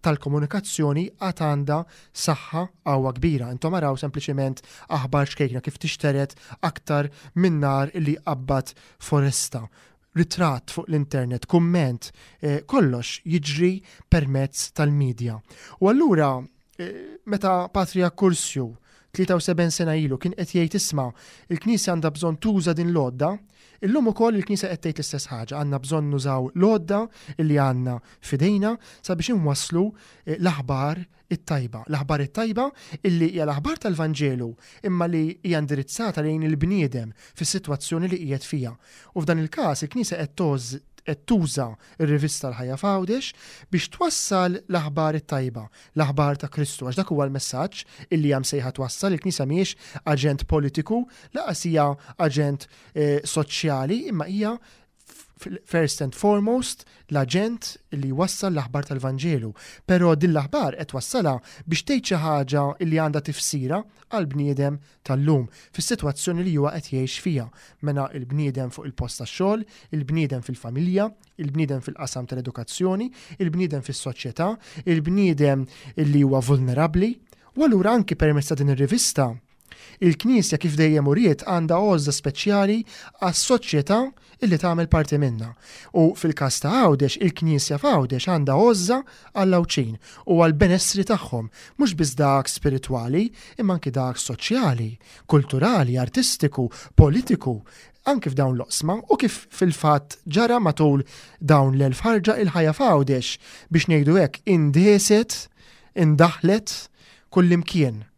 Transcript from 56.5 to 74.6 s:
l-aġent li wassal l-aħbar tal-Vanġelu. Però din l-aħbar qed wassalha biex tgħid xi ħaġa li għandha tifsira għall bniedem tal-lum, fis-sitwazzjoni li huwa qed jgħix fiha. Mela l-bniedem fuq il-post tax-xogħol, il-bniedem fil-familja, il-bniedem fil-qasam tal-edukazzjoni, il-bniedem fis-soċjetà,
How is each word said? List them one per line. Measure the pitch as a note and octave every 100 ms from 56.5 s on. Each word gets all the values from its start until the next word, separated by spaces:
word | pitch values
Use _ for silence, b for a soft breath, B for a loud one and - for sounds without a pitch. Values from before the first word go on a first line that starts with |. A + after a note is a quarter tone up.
| B3 B3 - - b b
l-aġent | C#3+ C3 E3+ A3 A#3 - - _ C#3+
li | C3+
wassal | C3 F#3 - G3
l-aħbar | D#3 A#2+ C#3+ C#3
tal-Vanġelu. | C3+ C3 C3 E3 C#3+ A2 B B B -
Però | F3+ F3 D#3
din | F3+
l-aħbar | D#3 C#3+ D4 E3 -
qed | D#3 C3+
wassalha | - B3+ E3 B2+ B B -
biex | D#3+ -
tgħid | C4+ -
xi | F3
ħaġa | D#3+ D3 C3 C#3+ C#3+ D3
li | E3 D#3+
għandha | D#3 D3
tifsira | D3 C#3+ - D3 B2+ F3+ A3 b b
għall | A3 D#3
bniedem | C#3 C#3+ C#3 C#3 C#3+ b b -
tal-lum, | C3+ D3 D3 A#2 B B -
fis-sitwazzjoni | - A#3+ D3 C#3+ - E3+
li | F#3 D3+
huwa | C#3+ D#3
qed | -
jgħix | C3 C3 -
fiha. | F#3+ C#3+ A2+ b b b D3
Mela | C#3+ C3+
l-bniedem | - B2 C#3+ D3 C3 B2+
fuq | C3 C#3+
il-post | - B2 -
tax-xogħol, | A#2 - F#3+ A3 G#3+ B B D3+
il-bniedem | C3+ D#3+ D3 B2+
fil-familja, | A#2 B2+ A#2 B2+ F3 F#3+ G#3+ G#3 _ -
il-bniedem | D3+ D3 D3 C3+
fil-qasam | - - C#3 C3 B2
tal-edukazzjoni, | B2+ B2+ A#2+ A#2 - F#3 F#3+ B3 B B B
il-bniedem | F3+ E3+ F#3 C#3+ B2+
fis-soċjetà, | C3+ C3+ B2 B2+ A2+ F3 A3+